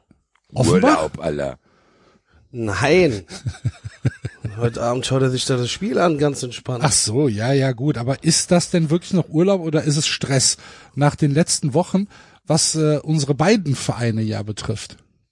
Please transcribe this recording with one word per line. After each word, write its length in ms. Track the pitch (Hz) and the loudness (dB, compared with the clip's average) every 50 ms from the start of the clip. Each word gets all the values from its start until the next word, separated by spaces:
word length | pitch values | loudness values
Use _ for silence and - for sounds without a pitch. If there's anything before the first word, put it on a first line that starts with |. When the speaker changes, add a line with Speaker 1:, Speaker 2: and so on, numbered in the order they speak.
| _ _ _ _ _ _ _ _ _ _ - | _ _ _ _ _ _ _ _ _ _ -2
Speaker 1:
Offenbar? 380 | - 131 - - 185 208 269 - | 0 2 4 4 6 6 4 4
Speaker 2:
Urlaub, 240 | - 78 73 - - | 4 2 -2 -4 -6
Alter. 400 | 78 82 73 73 69 67 65 - _ _ _ _ _ _ _ _ _ _ _ _ _ _ _ _ _ _ | -6 -4 -4 -2 -4 -6 -8 -10 _ _ _ _ _ _ _ _ _ _ _ _ _ _ _ _ _ _
Speaker 3:
Nein. 720 | - 120 110 107 98 98 123 135 165 185 180 147 110 98 90 - - - - 127 - - - 117 - - - 110 | -10 -6 -6 -4 -2 0 2 4 4 4 4 2 0 -2 -8 -12 -14 -10 -8 -10 -8 -4 -6 -6 -6 -6 -16 -18
<laughs> 680 | - - - - - - - - - - - 110 101 | -10 -4 -4 -4 -4 -4 -14 -14 -14 -12 -14 -12 -6
Heute 240 | 110 120 117 113 - | -2 -2 -2 -2 -2
Abend 240 | 117 120 120 131 120 | -2 -2 -2 -2 -2
schaut 160 | - 131 131 | 0 0 2
er 80 | 135 131 | 2 2
sich 140 | 127 123 - | 0 -2 -2
da 120 | - 135 | -2 -2
das 120 | 123 123 117 | -2 -2 -4
Spiel 300 | - - 190 226 254 208 | -4 -4 -4 -2 0 2
an, 180 | 175 175 156 | 2 2 2
ganz 240 | 139 147 147 139 131 | 2 0 -2 -2 -4
entspannt. 420 | 131 123 110 - - - 127 117 147 | -8 -10 -10 -10 -8 -6 -4 -2 0
Speaker 1:
Ach 40 | 139 - | 0 0
so, 340 | - - 110 107 139 151 | 0 0 0 0 0 0
ja, 240 | 131 104 104 113 131 | 0 0 0 0 0
ja, 220 | 139 139 131 135 123 | 2 2 2 0 -2
gut. 240 | 113 135 151 139 | -2 -2 -2 -2
Aber 260 | 127 120 127 135 - - | -2 -2 -4 -4 -2 0
ist 260 | 165 - - - - | 0 2 2 2 2
das 200 | 180 175 - - | 2 2 2 2
denn 180 | - 175 160 143 | 0 0 0 2
wirklich 220 | 160 175 - - 190 | 0 -2 -2 0 0
noch 140 | 170 - - | 0 0 0
Urlaub 300 | - 156 180 196 196 185 | 2 2 2 2 2 0
oder 240 | 160 165 151 156 - | 0 0 0 0 2
ist 140 | 151 139 | 2 0
es 100 | 156 - | 0 0
Stress 480 | - - - - - 143 127 - - - - - - - - - - - | -2 -4 -4 -2 0 0 2 2 2 0 -2 -8 -20 -20 -20 -20 -10 -2
nach 200 | 131 143 147 - | 2 2 2 2
den 160 | - 156 143 139 | 2 0 2 2
letzten 400 | 156 175 - - - - 143 117 | 2 2 0 0 -2 -2 0 0
Wochen, 340 | 160 180 - - 190 208 - - - - - - _ _ | 0 0 2 0 -2 -2 -2 -8 -20 -20 -20 -20 _ _
was, 300 | - 156 160 - - - | -2 0 0 0 0 0
äh, 240 | 160 156 151 151 143 - | 0 2 2 2 0 0
unsere 320 | 156 160 160 135 135 143 | 0 0 0 2 0 0
beiden 400 | 117 156 190 233 214 170 143 127 | 2 4 4 4 2 2 0 -4
Vereine 460 | - - - 107 117 123 117 110 113 | -2 -2 -4 -4 -2 0 -2 0 0
ja 200 | 110 107 107 107 | -2 -2 -2 -4
betrifft? 540 | 104 107 104 - - - 113 - - - - - _ _ _ _ _ _ | -6 -6 -8 -8 -6 -6 -6 -6 -8 -14 -18 -20 _ _ _ _ _ _